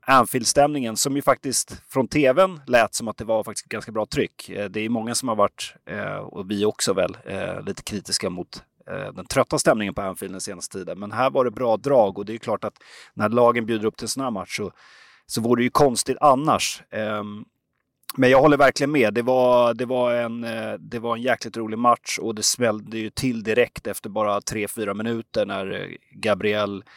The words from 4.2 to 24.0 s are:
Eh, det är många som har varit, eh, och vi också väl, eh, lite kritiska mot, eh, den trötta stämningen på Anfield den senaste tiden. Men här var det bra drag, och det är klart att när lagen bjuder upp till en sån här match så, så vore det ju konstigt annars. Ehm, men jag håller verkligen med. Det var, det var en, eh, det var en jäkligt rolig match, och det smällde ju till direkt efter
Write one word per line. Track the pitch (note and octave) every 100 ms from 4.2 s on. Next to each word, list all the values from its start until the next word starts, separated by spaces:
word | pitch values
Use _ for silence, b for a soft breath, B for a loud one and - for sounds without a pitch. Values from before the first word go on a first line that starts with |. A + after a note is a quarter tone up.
| G#2 - -
Eh, | G2 G2+
det | G#2
är | A2
många | A#2 A2 A#2
som | C3
har | G#2+
varit, | G2+ - - - -
eh, | G2+ - -
och | - - F#2+
vi | G#2 G#2
också | - -
väl, | F#2+ F2 - -
eh, | F#2+ F#2 F#2
lite | G#2 G2
kritiska | - G#2 - G2 G2
mot, | F2+ F2+ - _ _ -
eh, | F#2 G2
den | F2+ -
trötta | C#3 A#2+ D3+
stämningen | - A#2+ G2+
på | F2+
Anfield | G2 F2+ F#2+
den | F#2
senaste | G2 F2+ - G2
tiden. | F2 F2+
Men | G#2
här | A2 C3
var | C#3 B2
det |
bra | A2 B2+ A2
drag, | C#3 C3+ G2+ F#2+
och | G2+
det |
är | A2+
klart | - G#2
att | G#2+ _ B B B
när | - G#2+
lagen | A#2+ A#2+ A#2 A2+
bjuder | A2+ G#2+
upp | -
till | A2+
en |
sån | -
här | C3+
match | G2+ F2 -
så, | G2+ - b b b b b
så | -
vore | A#2 A#2+
det |
ju | B2
konstigt | - C#3+ A#2 - C3
annars. | D3 C3+ D3+ G#2 - - -
Ehm, | A2+ G#2+ G#2+ G#2 G#2 - _ _ _ _ _ - -
men | B2+
jag | C3
håller | D3+ C#3+
verkligen | C#3 - C#3+
med. | D3+ A2
Det | G#2+
var, | A#2 B2+ B2+ B2 A#2+
det | A2+ B2
var | B2+ B2
en, | A#2+ A#2 A#2
eh, | A#2 A2+ G#2+
det | A2 G#2+ A#2
var | A#2 A2+
en |
jäkligt | B2 A2+ A#2 A#2
rolig | A2 A2
match, | B2 A#2+ - -
och | A2 G#2+
det |
smällde | G#2+ - A#2+ G#2+ G#2 A2
ju | A2
till | - C3 A2+
direkt | G#2+ A2 A#2+ - A2
efter | G2